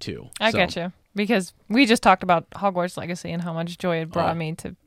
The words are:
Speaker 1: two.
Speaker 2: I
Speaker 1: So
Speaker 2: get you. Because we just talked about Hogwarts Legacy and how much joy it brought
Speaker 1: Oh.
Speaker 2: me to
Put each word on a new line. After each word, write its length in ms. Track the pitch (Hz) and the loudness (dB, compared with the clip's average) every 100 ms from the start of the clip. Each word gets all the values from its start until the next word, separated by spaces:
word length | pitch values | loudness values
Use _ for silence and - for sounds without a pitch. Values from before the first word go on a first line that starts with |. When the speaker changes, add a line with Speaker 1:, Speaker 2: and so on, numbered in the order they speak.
Speaker 1:
two. 280 | - 67 58 - | -12 -12 -12 -2
Speaker 2:
I 100 | 220 | 0
Speaker 1:
So 80 | 220 | 2
Speaker 2:
get 180 | 175 - | 0 -2
you. 160 | 175 - _ | -8 -10 _
Because 400 | 196 208 220 180 - _ | -6 0 0 -2 -10 _
we 160 | 220 247 | 4 4
just 160 | 220 | 6
talked 200 | 220 185 | 6 4
about 280 | 185 170 - | 4 0 0
Hogwarts 480 | - 196 180 180 - | -4 -2 0 -2 -4
Legacy 320 | 170 175 170 | -8 -8 -6
and 100 | 170 | -6
how 140 | 175 | -4
much 240 | 165 170 175 | -4 -6 -4
joy 240 | 180 165 | -2 -2
it 80 | 160 | -2
brought 220 | 170 165 165 | -2 0 0
Speaker 1:
Oh. 20 | |
Speaker 2:
me 160 | 156 165 | -4 -6
to 200 | - 180 | -10 -14